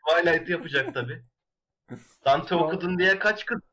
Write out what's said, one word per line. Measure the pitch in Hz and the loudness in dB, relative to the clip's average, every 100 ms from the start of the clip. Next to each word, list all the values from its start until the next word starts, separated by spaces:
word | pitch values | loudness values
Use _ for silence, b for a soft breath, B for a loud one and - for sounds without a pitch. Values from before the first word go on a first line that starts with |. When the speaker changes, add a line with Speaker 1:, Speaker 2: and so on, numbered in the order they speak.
| - | 2
Speaker 1:
Twilight | 170 170 156 165 | 2 4 0 -2
yapacak | 170 - 139 131 | -6 -2 -2 -2
tabii. | 135 120 151 - _ _ _ _ _ _ | -4 -6 -10 -16 _ _ _ _ _ _
Speaker 2:
<laughs> | 123 - _ | -20 -20 _
Speaker 1:
Dante | 139 147 - | 2 2 2
Speaker 2:
Tamam. | 175 160 | 0 2
Speaker 1:
okudun | 185 175 180 | 0 -4 0
diye | 185 190 | 2 2
kaç | 208 214 - | 0 -2 -6
kız | 233 _ | -8 _